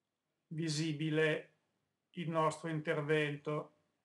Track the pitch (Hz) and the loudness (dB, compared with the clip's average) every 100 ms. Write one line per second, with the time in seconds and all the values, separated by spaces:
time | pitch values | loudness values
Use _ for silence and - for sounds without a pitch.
0 | _ _ _ _ - 156 165 147 160 143 | _ _ _ _ -12 -4 -2 0 0 0
1 | 160 156 156 151 - _ _ _ _ _ | 0 2 2 2 -4 _ _ _ _ _
2 | _ 175 165 165 156 - 165 156 156 156 | _ -8 -2 2 2 0 -4 -2 0 0
3 | 147 151 147 147 156 151 - _ _ _ | 2 2 2 -2 -4 -4 -6 _ _ _